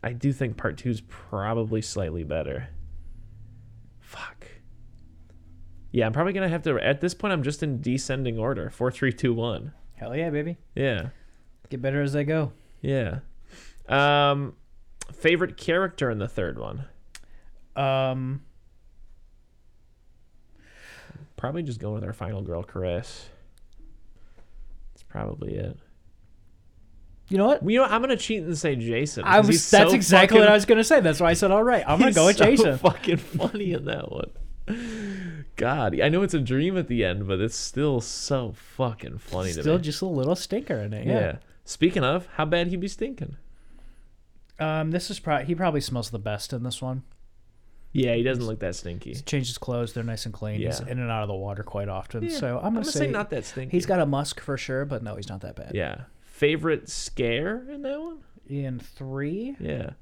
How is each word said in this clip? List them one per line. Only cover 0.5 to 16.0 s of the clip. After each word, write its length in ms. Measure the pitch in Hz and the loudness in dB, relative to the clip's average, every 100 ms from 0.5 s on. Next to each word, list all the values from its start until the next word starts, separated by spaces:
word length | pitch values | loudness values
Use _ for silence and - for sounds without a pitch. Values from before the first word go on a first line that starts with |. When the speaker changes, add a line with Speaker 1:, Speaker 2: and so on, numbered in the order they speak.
| 107 | -2
Speaker 1:
part 200 | - 139 | -4 -4
two's 220 | 127 110 - | -4 -4 -6
probably 720 | - - 101 101 113 110 110 | -18 -8 -4 -2 0 0 -2
slightly 440 | 104 104 87 82 76 | -4 -4 -4 -4 -4
better. 420 | 80 69 65 65 - - - - - - - - - - - - - | -4 -2 -6 -8 -10 -10 -12 -12 -14 -16 -18 -18 -20 -20 -20 -20 -20
Fuck. 440 | - - - - - - - - - - - - - - - - - - - | -20 -16 -16 -16 -20 -20 -20 -20 -20 -20 -20 -20 -20 -20 -20 -18 -18 -16 -4
Yeah, 120 | 123 110 | 0 2
I'm 60 | |
probably 220 | 123 180 | 2 0
gonna 160 | 196 190 | 0 0
have 140 | 165 | 0
to, 140 | 160 131 | 0 0
at 200 | 110 143 | 2 0
this 140 | 175 | -2
point, 180 | - 208 | -2 -2
I'm 120 | 180 | 0
just 200 | 131 147 | -2 -2
in 160 | 156 123 | -4 -2
descending 560 | 123 131 - 135 127 110 | -2 -2 -2 -4 -2 -2
order. 320 | 113 123 78 | -2 -2 -6
Four, 220 | - 127 | -2 -2
three, 220 | - 135 | 0 -2
two, 200 | - 131 | 2 0
one. 380 | 117 120 85 139 - - - | 0 -2 -4 -8 -16 -20 -14
Speaker 2:
Hell 180 | 110 131 | -8 -4
yeah, 120 | 165 | -2
baby. 260 | 147 151 170 - - | -2 -4 -8 -10 -4
Speaker 1:
Yeah. 360 | 135 104 78 - - - - - - | -2 -2 -6 -12 -20 -20 -20 -20 -12
Speaker 2:
Get 120 | 131 | -6
better 200 | 135 143 | -2 0
as 100 | 139 | 0
they 140 | 147 143 | 0 0
go. 260 | 160 151 - - - | 0 -2 -6 -20 -8
Speaker 1:
Yeah. 380 | 139 135 107 104 - - - - - - - | -2 0 -2 -4 -10 -18 -20 -20 -20 -18 0
Um, 680 | 139 143 147 143 143 139 - - - - - - | 2 4 4 4 2 -2 -10 -20 -20 -20 -18 -16
favorite 420 | - 165 170 180 - | 0 2 4 0 -2
character 560 | - 170 185 - | 0 0 0 -2